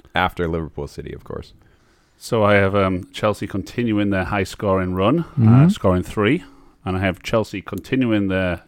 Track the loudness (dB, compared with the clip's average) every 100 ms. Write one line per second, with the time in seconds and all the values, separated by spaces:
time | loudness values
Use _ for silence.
0 | -8 -2 -2 -2 -4 -4 -6 -10 -12 -12
1 | -14 -14 -14 -14 -14 -20 _ _ _ _
2 | _ _ -4 0 4 4 4 2 0 -2
3 | -6 -4 -2 -2 -6 -8 -8 -4 -2 0
4 | 0 -2 -2 -2 -4 -4 -2 0 -2 0
5 | 2 0 -2 2 6 8 6 4 0 0
6 | -2 -2 0 0 -4 -20 -20 _ -6 -2
7 | -2 -4 -2 -2 -2 -8 -10 -12 -4 -2
8 | 2 0 0 0 -2 -4